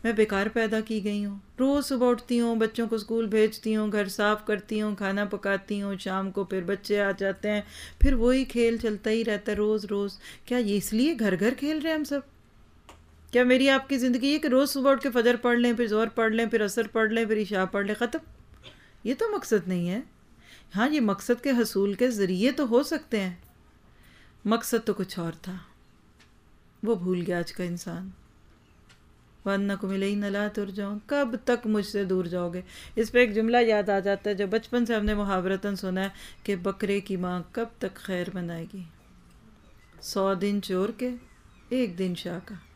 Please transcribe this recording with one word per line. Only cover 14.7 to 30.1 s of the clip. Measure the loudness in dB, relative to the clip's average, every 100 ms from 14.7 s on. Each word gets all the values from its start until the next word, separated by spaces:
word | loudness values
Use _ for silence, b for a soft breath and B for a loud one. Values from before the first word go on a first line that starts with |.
सुबह | 2 2
उठ | 4
के | 2
फजर | 2 4 4
पढ़ | 2 4
लें, | 2 2
फिर | 2
जोहर | 2 0
पढ़ | 2 2
लें, | 2 0
फिर | 0
असर | 0 -2 -2
पढ़ | 0 0
लें, | 0 0
फिर | 0
इशा | 0 -2
पढ़ | 0 -2 -2
लें, | -2
ख़त्म? | -2 -4 -10 -20 -20 -20 B B B B -4
ये |
तो | -2 -2 -2
मकसद | 0 0 0
नहीं | -2 -2
है। | -4 -8 -20 -20 -20 B B B
हाँ, | -2 0
ये | 2
मकसद | 0 0 0 0
के | 2
हसूल | 2 2 0 0
के | 2 0
ज़रिए | 2 0 2 2
तो | 2 2
हो | 2
सकते | 2 -6 -4 -4
हैं, | -4 -8 -20 -20 -20 _ -20 b b b b b 0
मकसद | 0 0 -2
तो | 0
कुछ | -4 -4 -4
और | -6
था, | -8 -12 -12 -16 -20 -20 -20 _ _ -20 -20 _ -20 _ _
वो | -2 0
भूल | 0 -2
गया | 0 -2
आज | -4
का | -6
इंसान। | -6 -6 -8 -10 -12 -16 -20 -20 -20 -20 _ -20 -20 -20 -20 _ _ -8 -2
"वअन्नकुम | 0 0 -2 -4
इलैना | -2 0